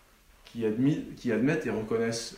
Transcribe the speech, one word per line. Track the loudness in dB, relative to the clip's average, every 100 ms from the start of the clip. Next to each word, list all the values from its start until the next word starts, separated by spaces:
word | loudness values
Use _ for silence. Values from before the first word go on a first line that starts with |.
| _ _ -20 -20
Qui | -14 -2 0
admi-, | 2 2 2 -4 -6
qui | -2
admettent | 2 2 2 0
et |
reconnaissent | -4 0 0 0 -2 -8